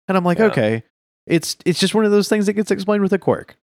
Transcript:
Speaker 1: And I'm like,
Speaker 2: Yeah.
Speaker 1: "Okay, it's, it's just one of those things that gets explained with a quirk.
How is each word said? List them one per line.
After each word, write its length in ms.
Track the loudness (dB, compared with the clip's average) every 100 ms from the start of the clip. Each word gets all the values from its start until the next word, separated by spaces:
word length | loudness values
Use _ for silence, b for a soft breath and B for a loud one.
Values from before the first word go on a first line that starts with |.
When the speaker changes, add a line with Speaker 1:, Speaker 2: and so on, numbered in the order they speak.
| -4
Speaker 1:
And 80 | -2
I'm 80 |
like, 140 | 0 2
Speaker 2:
Yeah. 80 | 2
Speaker 1:
"Okay, 360 | 2 0 -2 -6 _ _ _ -2
it's, 300 | -2 -2 -6
it's 160 | -4 0
just 140 | 0
one 100 | 0
of 60 | 2
those 180 | 2 2
things 180 | 0 0
that 60 |
gets 160 | -2 -2
explained 320 | -4 -2 0
with 100 | 0
a 60 | 0
quirk. 380 | 0 -2 -4 -20